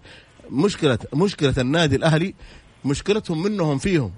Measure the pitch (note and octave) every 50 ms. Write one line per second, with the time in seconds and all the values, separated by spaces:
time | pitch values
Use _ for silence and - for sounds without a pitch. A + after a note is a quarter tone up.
0 | - - - - - - _ - - - G#2+ C3+ F3 G3+ - - E3 C#3 A#2+ G#2+
1 | - - - D3 G3 G3+ - - D3+ C3 A#2 C#3 A#2+ B2+ D3 E3+ E3 C#3+ C3 -
2 | - D#3+ D#3 D#3 F#3 G3 - - - - - - - - - _ - C3 C#3+ -
3 | - - G#3 A3 - - E3 D#3 F3 G3+ G#3+ G3 E3 D3+ C#3 C3+ - G3 F#3 D#3
4 | A#2+ F2+ F#2